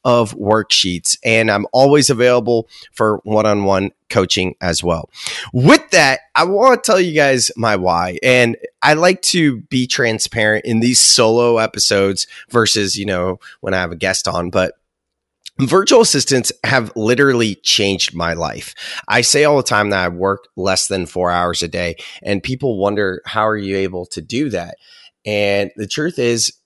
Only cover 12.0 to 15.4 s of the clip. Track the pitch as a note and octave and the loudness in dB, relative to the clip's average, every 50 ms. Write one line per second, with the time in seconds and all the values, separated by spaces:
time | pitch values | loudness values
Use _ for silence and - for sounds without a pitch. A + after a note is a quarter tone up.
12 | G2 G2 G2 - - _ - - - _ - A#2+ A2 G2+ - A2 G2+ F#2+ - G#2 | 2 0 -2 -4 -8 _ -12 -20 -18 _ 0 2 2 2 0 0 -2 -2 -4 -6
13 | G2 G#2 F#2+ F2+ F2+ F#2 F2+ - - - - _ - G2 F#2+ F#2 F2+ E2 F2 E2 | -4 -4 -4 -2 -2 -4 -6 -8 -12 -20 -20 _ -6 -4 -4 -2 -4 -4 -6 -4
14 | G2 F#2 F#2+ - - F#2+ F2 F2+ F2 F2+ F#2 F#2+ F#2 - - _ _ _ _ _ | -4 -2 -2 -2 -4 -4 -4 -4 -6 -2 0 0 0 0 -4 _ _ _ _ _
15 | _ _ _ _ _ _ _ _ | _ _ _ _ _ _ _ _